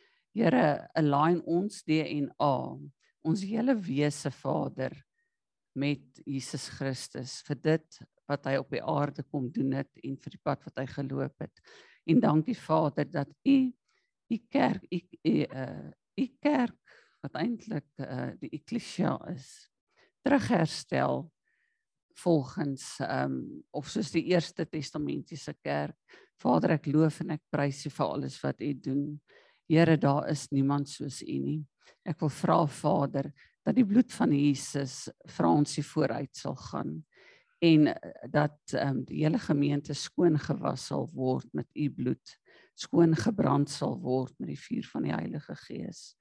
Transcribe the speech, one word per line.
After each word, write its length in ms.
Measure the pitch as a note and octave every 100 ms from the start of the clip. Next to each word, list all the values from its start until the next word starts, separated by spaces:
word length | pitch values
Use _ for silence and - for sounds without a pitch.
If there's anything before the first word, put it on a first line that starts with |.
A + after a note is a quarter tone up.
| _ _ _ G#3
Here, 540 | A#3 B3+ D#3 D3 -
align 480 | - D3+ C#3+ D#3+ F3
ons 400 | - E3+ G3+ -
D 200 | - D#3
N 260 | D3+ D3 C#3 -
A, 400 | C#3+ C3 C3 C3+ C#3+ - _ _ -
ons 160 | F#3+
hele 320 | F#3+ A3 B3 A#3
wese, 480 | F3 C#3 D3 D3 D3
Vader, 640 | - C3+ C#3+ C#3+ - C3 C#3 - _ _ _ _ _ _ C3+
met 280 | C#3+ C#3+ - - -
Jesus 420 | C3+ - C#3 - -
Christus, 640 | C3+ C3 - - B2+ - -
vir 120 | C#3+
dit 360 | D#3+ D#3+ - - - _ -
wat 180 | C#3+ C3+
hy 100 | C#3
op 120 | -
die 120 | -
aarde 400 | - D3+ C#3+ C#3
kom 260 | - D3 B2+
doen 240 | D#3+ C3+ C3+
het 240 | - _
en 140 | C3+ C#3
vir 160 | - -
die 80 |
pad 200 | - C3+ -
wat 120 | -
hy 60 | C3+
geloop 540 | - C3+ C3+ C3+ -
het. 180 | D3+ _ _ - - _ -
En 100 | E3
dankie, 320 | - D3+ D#3 A#3
Vader, 500 | - D#3+ D3+ - C#3+
dat 240 | D#3 C#3 - -
U, 100 | C#3 B3 - _ _ _ _ -
U 60 | A3+ _
kerk, 340 | C#4 B3+ G3 -
U, 120 | F3
U, 360 | - - D#3+ D3+
eh, 480 | - C3 C3 - D3 - _ -
U 80 | B3+ _
kerk, 540 | D4 C#4 A#3+ - _ - _ _
wat 160 | C#3 C3
eintlik, 500 | G#3+ A#3 G#3+ E3 - -
eh, 300 | C3+ B2+ B2+ -
die 80 | - D3+
ekklesia 560 | - A#3+ - - D#3 C3+ -
is, 380 | C3 - - _ _ _ _ _ _ C4+
terugherstel 1000 | C#4 A2 F#3+ D#3 - - C3 C3 C3 D#3+ _ _ _ _ _ _ _ _ -
volgens, 640 | F3+ D#3+ C3 - C#3+ C3+ - -
ehm, 400 | C3+ C3 C3+ C3 - - -
of 180 | - C#3
soos 220 | A3 E3+
die 140 | E3+ D#3
Eerste 340 | F3 - - D#3+
Testamentiese 880 | D#3 C#3 D3+ C#3+ C#3+ C#3 D3+ - D3
kerk. 320 | C#3+ D3 D3 - _ - _ _
Vader, 300 | - E3 E3
ek 180 | D#3 D3+
loof 300 | D3 D#3+ -
en 100 | D3 D3+
ek 60 | _
prys 340 | D3 C#3+ C#3 C#3+
U 80 |
vir 120 | - F#2+
alles 320 | - C3+ C3+
wat 180 | C#3 -
U 120 | C3
doen. 320 | C3 - C#3 D3 D3 _ _ _ _ -
Here, 280 | D#3+ E3 D#3
daar 300 | C#3 C#3+ -
is 180 | D3+ -
niemand 380 | C#3 C3+ C#3+ C#3
soos 320 | - C#3 -
U 160 | - C#3
nie. 240 | C#3 D#3 C#3+ _ _ _ -
Ek 140 | D3+
wil 100 | D3+
vra, 360 | - E3 E3 D3+
Vader, 640 | - D3 C#3+ C#3 C#3 C#3 - _ _ -
dat 120 | -
die 80 | G3+
bloed 260 | G#3+ B3 -
van 160 | -
Jesus 720 | C#3+ D3 C3+ - C#3+ C3+ - - - -
Fransie 560 | - E3 D#3+ D3 - C#3+
vooruit 500 | - - A#2+ C3+ -
sal 180 | C3+ C3+
gaan 440 | - D3 D3 D#3+ - _ - _ _ _
en, 260 | E3+ D#3 C#3+
eh, 240 | - - - -
dat, 280 | D3+ D3 - -
ehm, 300 | - C#3 C3 B2+
die 180 | -
hele 160 | D3+ A3
gemeente 540 | - C#3+ C#3+ C#3+ C#3
skoon 440 | C#3+ - - E3+ D3+
gewas 480 | - C#3 C#3 C3 -
sal 200 | C#3+ C3
word 340 | C3 B2+ C3 -
met 140 | D3 C#3 -
U 140 | D3
bloed, 480 | - B2+ C3 - - _ - _
skoon 420 | - - E3+ E3 D#3+
gebrand 540 | A3+ G3 C#3+ C#3 C#3+
sal 300 | - D3 C#3+
word 340 | D3+ C3 B2+ -
met 100 | -
die 80 | C#3+
vuur 300 | - - -
van 100 | -
die 100 | D3+
Heilige 420 | - - D3+ - -
Gees. 600 | - - - - - _